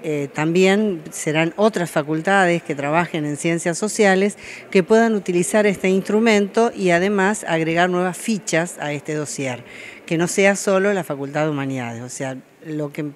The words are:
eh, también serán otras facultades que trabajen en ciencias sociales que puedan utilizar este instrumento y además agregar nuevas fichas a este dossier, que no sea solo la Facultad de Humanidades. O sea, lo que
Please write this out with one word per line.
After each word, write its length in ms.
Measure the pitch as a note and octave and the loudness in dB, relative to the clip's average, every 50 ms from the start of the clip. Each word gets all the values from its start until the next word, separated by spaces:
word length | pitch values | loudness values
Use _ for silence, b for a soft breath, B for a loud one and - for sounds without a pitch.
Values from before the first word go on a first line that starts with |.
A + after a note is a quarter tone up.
| - | -4
eh, 260 | E3+ D3+ D3 C#3+ C#3+ - | -4 -4 -4 -4 -6 -4
también 680 | - D3+ D#3+ E3 F3+ F#3 F#3+ F#3+ G3+ A3 G#3+ F#3+ D#3+ D#3 - | -2 -2 0 4 4 4 6 4 4 2 0 -2 -4 -8 -12
serán 420 | - - - E3 D3 D#3+ D#3+ E3 - - | -12 -8 -4 -2 0 0 0 0 0 2
otras 340 | G3+ A3+ A3 G3+ F3 D#3 | 2 2 2 2 -4 -2
facultades 720 | - E3+ D3 C#3+ D#3+ D#3+ D#3+ F#3+ G3 G3 F#3+ F3 E3+ E3+ - | -2 -2 -2 -2 -4 -2 0 2 2 4 4 4 2 0 -2
que 100 | - D#3 | -4 -6
trabajen 520 | C#3 C#3 C#3+ D3+ E3 F3 D#3+ - E3 D3 | -4 -2 0 0 0 0 0 -2 -4 -4
en 120 | D3 D3 C#3 | -4 -4 -2
ciencias 400 | - E3+ E3+ E3+ - F3+ E3+ - | -2 0 0 0 0 -2 -2 -2
sociales 600 | - G#3+ - - G#3+ G3 F#3+ F#3 G3 G#3 G3+ B B B B B B B | -4 -4 0 2 4 4 4 4 2 0 -2 B B B B B B B
que 100 | - G3 | 2 2
puedan 320 | F3+ - A3 A3 A#3 A3+ A3+ | 4 6 4 4 4 4 2
utilizar 540 | G#3 F3+ - F3+ F3 F3 - - A3 G#3 G#3 | -2 -2 0 0 0 0 2 2 2 2 2
este 220 | G3 - - F#3+ | 0 0 0 2
instrumento 800 | F#3+ F#3+ F#3 - G3 G#3+ A3+ A#3 G#3+ G3+ G3+ G3 G3 - A3+ A#3 - | 2 2 0 2 0 2 4 4 4 4 2 2 2 2 2 2 0
y 140 | - G3 F3+ | 0 0 2
además 560 | E3+ E3+ F3+ G3 G#3 G3 F#3+ F#3+ G#3+ G#3 - - | 2 4 2 2 0 2 2 0 0 -2 -4 -2
agregar 420 | E3+ D#3+ D#3+ D#3 E3 E3+ F3 F#3 | -2 0 0 0 2 2 2 2
nuevas 280 | F3+ F3+ F3+ F#3 E3+ - | 2 0 0 -2 -4 -6
fichas 600 | - - A3+ G3 - - - D#3+ E3 F3 - - | -4 -4 -4 -4 -4 -2 -2 0 -2 -2 -6 -8
a 140 | D3 D3 D3 | -6 -6 -6
este 200 | C#3+ C#3 - D3+ | -6 -6 -6 -6
dossier, 500 | D3+ D3+ C#3+ - - C#3 C3 B2 A#2 A#2 B B B B B B B B - | -6 -6 -6 -6 -6 -6 -6 -6 -8 -10 B B B B B B B B -4
que 100 | F3 D#3+ | -2 0
no 100 | E3+ F3 | 0 0
sea 280 | - - G3 G3 G3+ | 0 2 4 4 2
solo 360 | F#3+ - - G3 F#3+ F#3+ G3+ | 2 0 0 0 2 2 2
la 120 | G#3 G3 D#3+ | 0 -2 -2
Facultad 400 | - D3+ C3+ C#3 C#3 C#3+ D3+ D3+ | -4 -6 -8 -6 -6 -2 -2 -2
de 80 | D#3 | 0
Humanidades. 500 | D3+ C#3+ C#3 C3+ C3+ C3 B2 A#2 A#2 A2+ | 0 -2 -4 -4 -4 -6 -6 -6 -8 -10
O 80 | A#2+ B2 | -10 -12
sea, 260 | - - C#3+ C3 C3 C3 - _ _ _ - | -10 -8 -8 -8 -8 -10 -14 _ _ _ -14
lo 260 | D#3+ D#3 D3+ D3+ D3 | -10 -8 -6 -6 -6
que 140 | C#3+ - D#3 D3 C#3 | -6 -8 -8 -8 -10